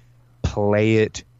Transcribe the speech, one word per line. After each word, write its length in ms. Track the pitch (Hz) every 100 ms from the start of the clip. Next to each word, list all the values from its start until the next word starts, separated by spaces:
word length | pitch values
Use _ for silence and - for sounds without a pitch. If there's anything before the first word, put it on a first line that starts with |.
| _ _ _ _
play 540 | - - 104 104 107 110
it 260 | 107 - - _